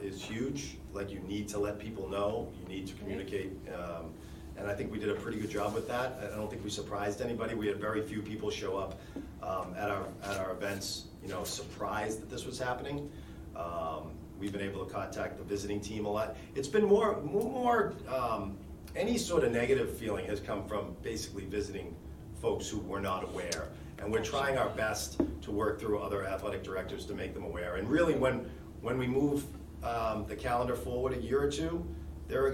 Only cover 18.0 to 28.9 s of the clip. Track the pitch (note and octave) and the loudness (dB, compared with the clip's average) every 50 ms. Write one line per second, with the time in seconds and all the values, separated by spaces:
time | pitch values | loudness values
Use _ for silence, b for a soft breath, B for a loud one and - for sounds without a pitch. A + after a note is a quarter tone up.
18 | - B2 C3 C3 A#2+ A#2 A2 G#2 G2 G2 G2 - - - - - - - - D3+ | -4 -2 0 2 2 2 2 0 -2 -4 -6 -8 -10 -12 -12 -12 -12 -6 -2 0
19 | F#3+ A#3+ A#3+ - - - F3 D#3 C3 A#2 A#2 A#2 B2 B2+ C3 A#2+ A2+ - - G#2 | 2 4 4 2 2 2 2 2 4 4 4 4 4 6 6 4 4 2 0 -2
20 | A2+ G#2+ G2+ F#2 F#2+ G2+ G#2 G2 - A2+ G#2+ G2 F#2+ - G#2+ G2 F#2 F#2 F2+ - | -2 0 0 0 0 -2 -2 -2 -2 -2 -2 -2 -2 -2 -2 -2 -2 -4 -6 -6
21 | - A2+ A2+ G#2 - - F#2 G2 F#2+ F2+ G2+ G#2 G2 - G2+ F#2+ F2 E2+ E2 - | -4 -4 -4 -4 -4 -6 -6 -6 -6 -2 0 0 0 0 -2 -6 -6 -6 -8 -10
22 | - - - - - - - - A#2 A2+ G2+ G#2 - - G#2+ - - - G2 G2 | -10 -12 -12 -12 -12 -10 -8 -2 0 0 2 2 0 -2 -4 -4 -2 -2 -2 0
23 | G2 F#2+ F#2 F#2 - - - - D#2 - - - D2 - B B B B B - | 0 0 0 0 -2 -2 -4 -4 -2 -2 -2 -2 -2 -4 B B B B B -6
24 | G2 G#2 A2 A2+ - - - C3+ C#3 C#3 C3+ B2+ A2+ G#2+ - - A2 G#2+ G#2 - | -2 0 2 2 2 2 2 2 4 4 4 4 4 4 2 2 2 2 2 0
25 | - - - - - - - - - - G2+ G#2 G#2+ G#2 - - A2+ G#2+ G#2 G#2 | -2 0 2 2 2 2 0 -4 -4 -2 2 4 4 4 2 2 2 2 2 2
26 | G2+ G2 G2+ G2 F#2+ F#2+ F#2+ F#2+ G2+ G#2 G2 F#2+ G2+ G2 F#2+ F#2 - - G2+ - | 2 2 0 0 0 0 0 0 0 -2 -2 -2 -4 -4 -2 -2 -2 -2 -4 -4
27 | - - G2 G2 - - - - F#2+ - - F2+ F2+ F2+ F2 - G#2 A#2+ D3 E3 | -4 -4 -4 -2 -2 -4 -4 -4 -4 -4 -2 -2 -2 -2 0 0 2 6 6 8
28 | E3+ D#3+ D3 C3 B2+ C3 A#2+ A#2+ B B B B B B - - - A#2+ | 8 8 6 6 6 4 4 2 B B B B B B -10 -6 -2 0